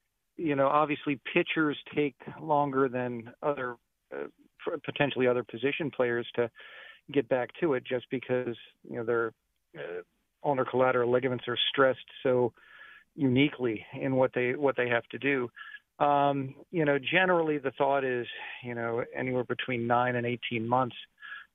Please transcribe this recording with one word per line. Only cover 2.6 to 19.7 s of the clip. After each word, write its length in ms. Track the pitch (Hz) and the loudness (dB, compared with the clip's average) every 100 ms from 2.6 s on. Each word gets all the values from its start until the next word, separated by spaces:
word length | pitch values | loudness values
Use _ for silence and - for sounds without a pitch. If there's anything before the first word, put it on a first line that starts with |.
| 143 131 135 | 2 2 0
than 440 | 123 123 120 113 - | 0 -4 -6 -10 -6
other, 320 | 156 143 123 120 _ _ _ | -4 -2 -6 -10 _ _ _
uh, 140 | - - - _ _ | -10 -10 -12 _ _
p-, 140 | - 160 | -8 -6
potentially 420 | - - 143 120 127 | -6 0 0 2 2
other 160 | 123 | 2
position 480 | 117 113 135 139 147 | -2 -4 -4 -2 -2
players 380 | - 123 117 113 - | 0 0 0 -2 -2
to 120 | 117 - - - - - - | -4 -6 -20 -20 -20 -20 -4
get 160 | 139 123 | -2 2
back 220 | 131 120 - | 0 0 -2
to 140 | 170 | 0
it 100 | 127 | 0
just 200 | 123 127 - | -2 -6 -4
because, 440 | 131 - 127 123 117 - _ - | -6 -2 -2 -2 -8 -12 _ -12
you 80 | 123 | -6
know, 80 | |
their, 280 | 113 117 113 - _ _ _ 156 | -2 0 -2 -6 _ _ _ -12
uh, 260 | 156 175 - _ _ _ | -10 -10 -12 _ _ _
ulnar 220 | 151 131 123 | 0 0 2
collateral 440 | 123 127 123 120 | 2 4 4 2
ligaments 340 | 123 127 123 - | 2 2 -2 -4
are 80 | 117 - | -2 0
stressed 340 | - 135 127 - - | 4 4 2 -6 -4
so 300 | 135 123 120 - - - - - _ - | 2 4 2 -2 -16 -20 -20 -20 _ 0
uniquely 680 | 135 123 147 - 123 104 - 131 | 4 6 4 2 -4 -4 -8 -6
in 160 | 139 | -2
what 160 | 131 127 | 2 2
they, 200 | 127 123 | 2 0
what 220 | 139 143 127 | 2 2 2
they 120 | 123 | 2
have 140 | 120 - | 0 -2
to 100 | 117 | -4
do. 320 | 135 135 120 - - - _ - | 0 0 -2 -8 -18 -18 _ 0
Um, 560 | 147 143 143 139 135 - - | 4 4 4 2 -4 -8 -6
you 140 | 175 | 0
know, 140 | 147 139 | 2 2
generally 600 | 127 170 185 175 160 147 | 2 2 4 4 2 0
the 140 | 131 | -2
thought 320 | - 139 139 | 0 2 2
is, 220 | 131 123 117 - - - | 0 -2 -4 -10 -12 -12
you 120 | 123 | -10
know, 300 | 120 117 117 - 139 | -6 -4 -2 -4 -4
anywhere 280 | 131 127 | -2 -2
between 420 | 120 123 - | -2 -4 -4